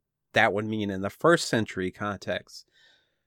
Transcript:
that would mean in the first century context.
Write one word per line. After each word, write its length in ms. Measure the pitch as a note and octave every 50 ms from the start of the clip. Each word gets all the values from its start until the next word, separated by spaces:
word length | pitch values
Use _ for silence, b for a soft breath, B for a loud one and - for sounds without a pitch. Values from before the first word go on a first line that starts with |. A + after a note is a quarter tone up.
| _ _ _ _ _ _
that 220 | - A2+ G#2+ A2+ F#2
would 120 | G#2 A2
mean 240 | G#2+ A2 A2 G#2 G2+
in 120 | G2 F#2+
the 80 | G2 G2
first 400 | - - - D#3 E3+ - - -
century 420 | - A#2+ G#2+ - - F#2+ F#2 F#2
context. 720 | - - G#2+ G#2 G2+ F#2+ - - F#2+ F2+ - - - - - _ _ _ _ _ _ _ _ _ _ _ _